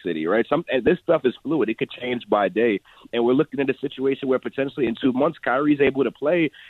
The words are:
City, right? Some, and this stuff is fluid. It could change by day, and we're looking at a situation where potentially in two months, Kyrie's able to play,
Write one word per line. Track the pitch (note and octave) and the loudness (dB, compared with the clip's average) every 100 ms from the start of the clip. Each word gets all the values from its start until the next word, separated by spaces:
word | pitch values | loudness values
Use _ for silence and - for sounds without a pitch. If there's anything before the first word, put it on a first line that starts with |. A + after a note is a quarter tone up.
City, | F2+ D#2+ D#2+ | -6 -4 0
right? | A2 - | 0 2
Some, | D3 - | -2 -2
and | B2+ | 0
this | A2+ F3+ | 0 0
stuff | - D#3+ B2 | 2 2 0
is | - | -2
fluid. | C3 D#3 A2 | -2 -2 -2
It | - | -2
could | C3+ | -6
change | - B2 A#2+ G#2 | -6 -6 -6 -2
by | G#2 F#2+ | 0 2
day, | F2+ A#2+ G2 - - - | 2 0 0 -6 -20 -8
and | A#2 | -2
we're | A#2 | 2
looking | D#3 D3+ C3+ | 2 0 -2
at | C3+ | -2
a | B2 | -4
situation | C3 - C3+ C3 C3+ | -6 -4 -2 -2 0
where | B2+ | -2
potentially | A#2 - C#3 D3 A#2 | -2 -6 -6 -2 -4
in | A2+ | 0
two | C3+ | 0
months, | B2+ D#3 - | 2 0 0
Kyrie's | B2+ B2+ D3 C#3+ | -2 0 2 4
able | C#3 C#3 | 2 2
to | A#2+ | -2
play, | - C#3+ F3 D#3 - | -2 0 2 0 -4